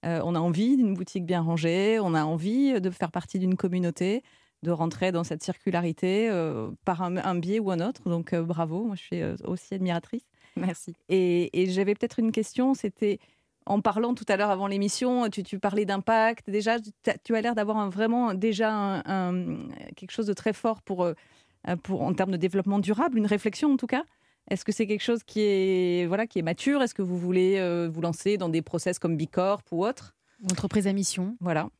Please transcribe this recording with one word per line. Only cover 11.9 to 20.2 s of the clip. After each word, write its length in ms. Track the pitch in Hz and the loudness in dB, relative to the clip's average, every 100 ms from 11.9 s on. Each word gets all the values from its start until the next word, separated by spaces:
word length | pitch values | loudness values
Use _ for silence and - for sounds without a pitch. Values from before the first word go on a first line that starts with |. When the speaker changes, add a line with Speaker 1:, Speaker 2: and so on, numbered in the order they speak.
Speaker 1:
peut-être 240 | 208 240 - | 0 -2 0
une 140 | 226 | 0
question, 400 | 226 214 - 262 | 0 -2 0 2
c'était 460 | 269 208 - 208 202 _ _ _ _ - | 2 -2 -2 -2 -2 _ _ _ _ -2
en 140 | 202 | 2
parlant 320 | 220 202 240 | 2 2 0
tout 140 | 247 - | -2 0
à 80 | 196 | 2
l'heure 140 | 208 | 4
avant 160 | 190 196 | 2 0
l'émission, 640 | 196 202 - 247 247 233 | 0 0 0 0 2 0
tu, 120 | 208 | -2
tu 160 | 190 196 | -6 -2
parlais 280 | 202 202 202 | -2 0 0
d'impact. 640 | 196 196 226 220 233 - | 0 2 4 4 0 -2
Déjà, 280 | 202 214 233 | -2 0 0
tu 120 | 214 - - | -2 -6 -2
as, 100 | - | -2
tu 100 | - | 0
as 60 | 226 | 0
l'air 140 | 220 | 0
d'avoir 240 | 226 208 214 | -2 0 0
un, 100 | 202 | -2
vraiment 460 | 185 226 233 240 | 0 2 2 2
déjà 360 | 185 220 202 220 | 2 0 2 0
un, 280 | 214 202 190 - | 0 0 -2 -2
un, 500 | 190 180 180 175 160 - - - - | -2 0 -2 -2 -6 -10 -14 -16 -18
quelque 140 | 190 | -12
chose 160 | - | -4